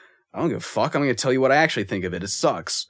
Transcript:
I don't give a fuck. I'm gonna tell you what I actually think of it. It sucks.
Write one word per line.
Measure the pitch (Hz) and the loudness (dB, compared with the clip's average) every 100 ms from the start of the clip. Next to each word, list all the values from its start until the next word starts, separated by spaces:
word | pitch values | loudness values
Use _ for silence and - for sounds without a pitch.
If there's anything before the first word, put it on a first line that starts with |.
| - _ _ 92 | -20 _ _ -4
I | |
don't | 165 | -2
give | 110 | -2
a | |
fuck. | - - 127 | -4 -2 0
I'm | 156 | 0
gonna | 143 120 | 0 0
tell | 135 | 0
you | 131 | 2
what | 131 | 4
I | 139 | 4
actually | 160 - 95 | 4 0 -4
think | 98 90 | -4 -4
of | |
it. | 87 | -4
It | 95 | -4
sucks. | - 156 117 - - - | 0 0 0 -4 -6 -8